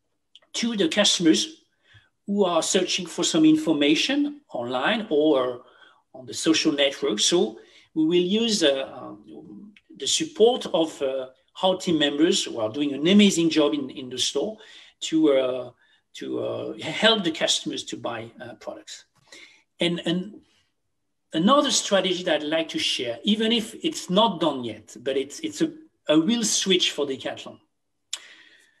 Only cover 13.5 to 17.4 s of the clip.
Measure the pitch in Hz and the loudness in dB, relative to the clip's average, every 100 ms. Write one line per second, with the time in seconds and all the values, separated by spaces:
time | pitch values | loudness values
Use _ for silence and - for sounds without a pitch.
13.5 | 156 151 147 127 - 127 123 - 139 208 | 4 2 0 -6 -10 -12 -6 -4 -2 -4
14.5 | 220 - - - _ - 160 151 135 127 | -6 -18 -20 -20 _ -4 2 4 4 2
15.5 | 127 123 - _ _ _ - 135 123 120 | -4 -10 -18 _ _ _ -14 -8 -6 -6
16.5 | 117 - - 156 151 214 214 165 156 | -6 -8 -10 -10 0 2 2 0 -2